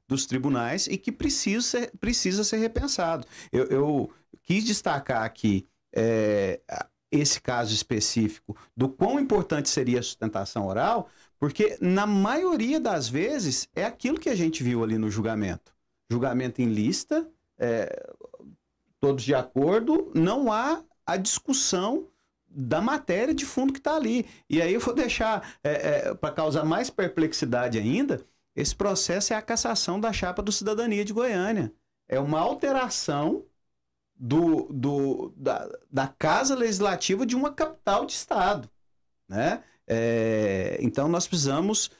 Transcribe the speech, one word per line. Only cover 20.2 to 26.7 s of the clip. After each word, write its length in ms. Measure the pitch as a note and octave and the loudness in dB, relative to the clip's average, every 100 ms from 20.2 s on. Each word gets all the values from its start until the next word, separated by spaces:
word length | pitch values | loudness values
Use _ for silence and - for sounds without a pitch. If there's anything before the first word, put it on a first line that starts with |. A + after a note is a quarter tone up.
| E3+ B3+ B3 | 2 2 0
há 320 | G#3+ C4+ E4 - _ | 0 0 -2 -6 _
a 120 | - F#3 | -4 -2
discussão 880 | F#3+ - - C4 - F3+ G3+ D#4 - _ _ _ _ | -2 -4 -2 -2 0 0 0 -2 -4 _ _ _ _
da 320 | D3 B2 D#3 | -8 -2 0
matéria 540 | A3+ D4 - F3+ C4+ | 0 -2 -2 0 0
de 100 | D#4 | -2
fundo 280 | C#4 - C4+ | -2 0 0
que 80 | C4+ | 0
tá 160 | D4 D#4 | -2 0
ali. 280 | A3+ A#3+ - - _ | 0 0 -2 -10 _
E 140 | D#3 | 0
aí 100 | E3+ | 2
eu 60 | G#3+ | 0
vou 160 | B3+ | 0
deixar, 640 | A#3+ A#3+ - A3 G#3 - - | 0 0 0 0 0 -4 -6
é, 80 | D3 D3 D#3 D3 - | -2 0 0 0 0
é, 40 | |
pra 160 | - D3+ | -4 -4
causar 340 | D#3 D#3 D3 | -2 0 2
mais 260 | D3+ | 2